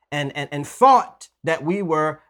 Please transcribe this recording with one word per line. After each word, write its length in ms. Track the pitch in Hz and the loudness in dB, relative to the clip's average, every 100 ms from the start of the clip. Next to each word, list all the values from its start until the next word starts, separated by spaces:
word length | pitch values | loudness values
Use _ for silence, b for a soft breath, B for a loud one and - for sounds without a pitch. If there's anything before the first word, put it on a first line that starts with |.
| _ | _
and, 240 | 147 139 | -6 -6
and, 120 | 147 139 | -6 -8
and 140 | 147 | -8
thought 640 | - - 269 247 - - - _ | -10 2 4 6 2 -10 -20 _
that 220 | 147 160 | -4 -2
we 160 | 151 202 | -2 -4
were 400 | 175 156 156 147 | 0 0 0 -4